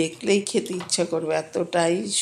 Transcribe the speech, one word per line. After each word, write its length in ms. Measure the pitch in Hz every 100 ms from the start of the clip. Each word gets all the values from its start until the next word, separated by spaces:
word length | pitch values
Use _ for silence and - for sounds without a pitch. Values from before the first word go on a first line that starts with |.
দেখলেই 400 | 165 - 214 202 202
খেতে 240 | 220 - 180
ইচ্ছা 240 | 175 - 175
করবে, 200 | 165 160 156
এতটাই 540 | 156 190 170 175 165 180 208 196